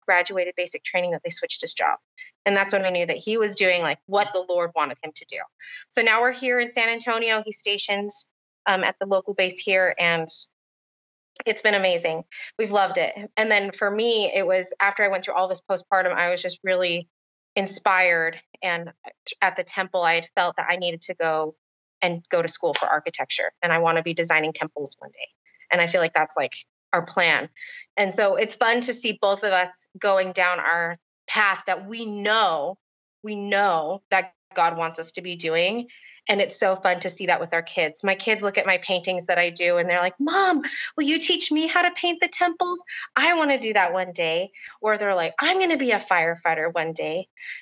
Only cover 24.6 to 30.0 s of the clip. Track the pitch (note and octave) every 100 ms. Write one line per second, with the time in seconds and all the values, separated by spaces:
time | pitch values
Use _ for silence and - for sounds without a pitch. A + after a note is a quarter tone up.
24.6 | D#3 - C#3 - C#3 - C3 _ _ _
25.6 | - F3+ E3+ F3+ E3 D#3+ D#3 - C3+ -
26.6 | - _ _ F3+ E3+ - E3+ C#3+ D#3+ -
27.6 | - - - - G3 F#3+ G3+ F#3+ G#3+ -
28.6 | A3+ A#3+ A#3+ A#3+ A#3 G3+ G3+ G3 G#3+ F#3
29.6 | F3+ - - F#3+